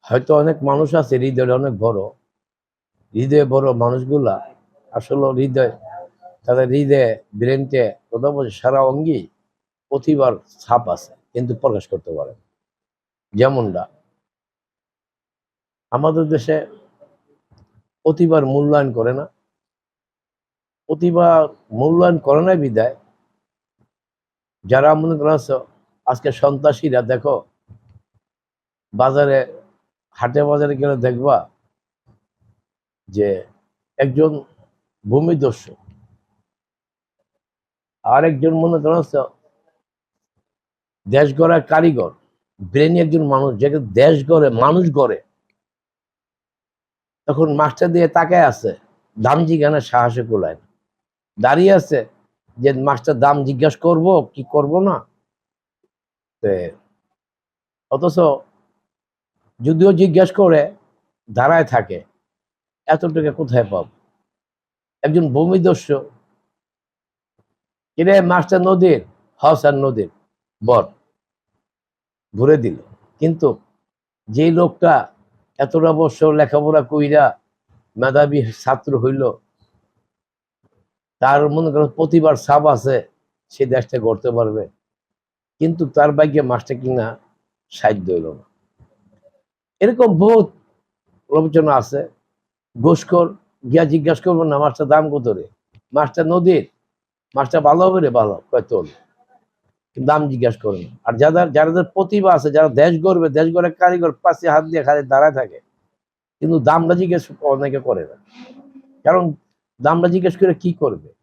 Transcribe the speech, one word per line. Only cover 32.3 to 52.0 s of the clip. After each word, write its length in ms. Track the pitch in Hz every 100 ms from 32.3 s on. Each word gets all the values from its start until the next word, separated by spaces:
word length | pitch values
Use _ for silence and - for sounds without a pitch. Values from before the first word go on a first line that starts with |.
| _ _ _ _ _ _ _ -
যে 180 | 98 101 95 - _ _ _ _ -
একজন 320 | 135 131 156 147 - _ _ _ _ _ 104
ভূমিদস্যু, 680 | 131 165 160 135 110 - - - _ _ _ _ _ _ _ _ _ _ _ _ _ _ _ _ _ _ _ _ _ 98
আর 160 | 131 165
একজন 280 | 143 156
মনে 240 | 160 165 165
করো 160 | 151 170
আছো 240 | 143 143 131 _ _ _ _ _ _ _ _ _ _ _ _ _ _ _ _ _ 98
দেশ 220 | 131 147
গড়া 240 | 139 165 160
কারিগর, 520 | - 156 165 127 85 _ _ _ _ _
ব্রেনি 380 | 95 131 156 175
একজন 240 | 160 160 147
মানুষ, 240 | 135 139 107
যাকে 220 | 139 151 113
দেশ 220 | 98 143 151 135
গড়ে, 220 | 160 143 113
মানুষ 220 | 135 175 170
গড়ে, 260 | 143 123 - _ _ _ _ _ _ _ _ _ _ _ _ _ _ _ _ _ _ _ _ -
তখন 200 | 143 160 147
মাস্টার 340 | 151 - 175
দিয়ে 160 | 170 165
তাকায় 400 | 180 165 175 147
আছে, 200 | 117 107 85 _ _ _ 110
দাম 200 | 117 151 160
জিজ্ঞাসা 360 | 160 147 151
সাহসে 420 | 120 123 120 120
কুলায় 340 | 117 107 85 78
না, 60 | _ _ _ _ _ _ _ -
দাঁড়িয়ে 360 | 123 147 190
আছে 260 | 190 - 139